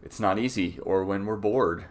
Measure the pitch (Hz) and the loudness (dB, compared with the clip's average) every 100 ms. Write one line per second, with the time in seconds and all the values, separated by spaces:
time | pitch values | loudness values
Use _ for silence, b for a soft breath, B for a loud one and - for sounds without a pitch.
0 | 131 - 104 98 123 127 90 - - 95 | -16 -2 0 2 0 0 -2 -4 0 0
1 | 95 98 101 107 104 120 98 85 95 | 2 -2 -2 -2 2 4 2 0 -8